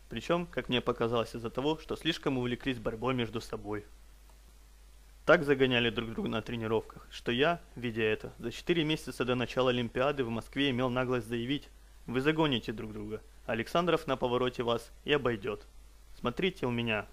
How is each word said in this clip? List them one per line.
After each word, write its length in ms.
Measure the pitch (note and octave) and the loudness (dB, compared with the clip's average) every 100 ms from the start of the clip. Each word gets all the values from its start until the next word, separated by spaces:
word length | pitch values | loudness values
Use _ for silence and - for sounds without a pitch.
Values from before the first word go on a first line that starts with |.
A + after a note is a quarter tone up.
| - | -12
Причем, 380 | A2+ - E3+ E3+ | -6 -2 -2 -2
как 240 | - - | -4 0
мне 120 | B2 | 0
показалось, 520 | A#2+ A#2 A#2 A#2+ A2+ | 0 0 2 2 0
из-за 160 | B2 A2+ | -4 -6
того, 300 | B2+ C#3+ D#3 | -2 0 -2
что 160 | - C#3+ | -4 -4
слишком 420 | D#3 E3 D3+ C3 | -2 -2 -2 0
увлеклись 400 | B2 A#2+ C3+ A#2+ | -2 -2 -4 -4
борьбой 380 | A2+ A2+ A#2+ B2+ | -4 -2 0 0
между 260 | A2+ A2+ | -2 -4
собой. 440 | - A2 G#2 G#2 - - - - - - - - - - - - - - - | -6 -8 -6 -8 -8 -18 -20 -20 -20 -20 -20 -20 -20 -20 -20 -20 -20 0 6
Так 180 | F3 | 6
загоняли 460 | C#3+ C3 C3 B2 A#2+ | 6 4 6 4 2
друг 240 | G#2 A2+ | 0 -4
друга 160 | A2 G#2+ | -4 -2
на 140 | A2+ | -2
тренировках, 640 | A2+ A#2+ A2 A2 - - - | -4 -4 0 0 -2 -10 -16
что 220 | - - | -6 -2
я, 280 | A#2+ D3+ E3+ - - | 2 2 0 -6 -8
видя 280 | A#2+ A2+ | -4 0
это, 280 | G#2+ G#2+ A#2 - | 0 0 -4 -8
за 140 | F3 | -8
четыре 320 | - - E3+ | -4 0 0
месяца 420 | D3+ D#3 - - B2 | 2 -2 -4 -4 0
до 80 | |
начала 380 | B2+ A#2 - B2+ | 0 0 2 2
Олимпиады 520 | B2 A#2 B2 C3+ C#3 | 2 0 0 0 0
в 60 | A#2 | -2
Москве 400 | A2+ - C3+ C#3 | -4 -4 0 0
имел 220 | B2 B2+ | 2 0
наглость 360 | B2 B2+ B2+ G#2+ | 0 0 -2 -2
заявить: 420 | A#2+ A#2+ C#3+ - - - - - | -4 -2 -4 -6 -20 -20 -16 -4
'Вы 160 | B2 | 0
загоните 500 | C#3 D#3 D#3 A#2 - | 2 4 4 2 0
друг 220 | A2 A2 | -6 -8
друга, 260 | G#2+ G#2 G#2+ - - - | -8 -8 -10 -12 -12 -4
Александров 580 | A2+ A2+ E3+ F3+ - - | -2 0 2 4 2 2
на 100 | C3 | 0
повороте 460 | B2 A#2+ B2+ B2+ | 2 2 2 0
вас 300 | A#2 A#2 - - - | 0 0 -4 -8 0
и 60 | |
обойдет. 540 | C#3+ B2 A2+ A2+ G#2 - - - - - - | 2 2 0 -4 -8 -10 -20 -20 -20 -20 -6
Смотрите 480 | B2 B2 F#3 - B2+ | -2 2 2 2 0
у 40 | |
меня, 360 | A#2 A#2 G#2+ G2 | 0 0 0 -2